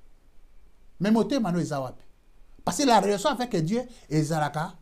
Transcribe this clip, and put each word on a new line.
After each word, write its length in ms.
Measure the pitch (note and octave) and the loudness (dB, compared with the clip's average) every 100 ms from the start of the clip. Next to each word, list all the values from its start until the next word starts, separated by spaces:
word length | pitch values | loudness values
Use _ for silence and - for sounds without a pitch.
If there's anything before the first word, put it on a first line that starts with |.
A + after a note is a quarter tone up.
| - - - - - - - - - - | -20 -20 -20 -20 -20 -20 -20 -20 -16 -2
Mais 120 | F#3+ | 2
motema 400 | A3 G#3 C#4 F#3+ | 2 2 0 0
no 80 | E3+ | -2
eza 200 | C#3 C#3+ | -2 -4
wapi? 240 | B2+ - - - - - - - - | -8 -12 -20 -20 -20 -20 -20 -8 -4
Parce 120 | F3+ | 0
que 60 | |
la 160 | C#4 A3 | 4 4
relation 300 | G3 G3+ G#3 | 4 0 0
avec 260 | B3 B3 F3 | -2 -2 -2
Dieu 260 | D#3 A#3 B3 - - | 0 -2 -4 -12 -2
ezalaka 640 | D#3 D3 D#3+ D3 D#3 F3 - | 0 0 0 -2 -4 -8 -6